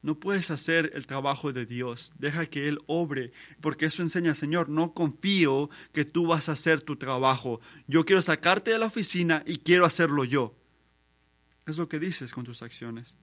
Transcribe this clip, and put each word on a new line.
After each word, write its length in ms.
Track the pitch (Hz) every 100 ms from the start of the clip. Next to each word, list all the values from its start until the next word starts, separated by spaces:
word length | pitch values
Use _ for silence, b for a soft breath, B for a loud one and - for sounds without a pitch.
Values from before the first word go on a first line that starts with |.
No 200 | 139 151
puedes 320 | 185 196 170
hacer 400 | 147 - 165 160
el 120 | - 131
trabajo 460 | 139 139 139 147
de 140 | 127 113
Dios. 460 | 120 123 120 - -
Deja 280 | 139 156 160
que 220 | 170 156
Él 100 | 147 -
obre, 460 | 170 170 139 123 B B B
porque 260 | 156 156 156
eso 140 | -
enseña, 320 | 170 180 170
"Señor, 360 | 147 147 170 151
no 260 | 151 165
confío 760 | 160 160 - 190 196 151 135 147 B B
que 120 | -
tú 240 | 147 170 170
vas 200 | 156 147
a 40 |
hacer 300 | 151 165 160
tu 120 | -
trabajo. 680 | 147 131 127 131 131 131 113 B B -
Yo 160 | 156
quiero 180 | 160 190
sacarte 480 | 175 156 175 196 214
de 80 | 226
la 80 | 226
oficina 560 | 226 202 180 175 156
y 140 | - 160
quiero 260 | - 180
hacerlo 400 | 170 - 165 143
yo". 320 | 127 139 117 - _ _ _ _ _ _ _ _ _ _ -
Es 120 | 156
lo 100 | 170
que 100 | 156
dices 340 | 175 165 127
con 120 | -
tus 180 | 120 120
acciones. 540 | 117 - 117 113 117 _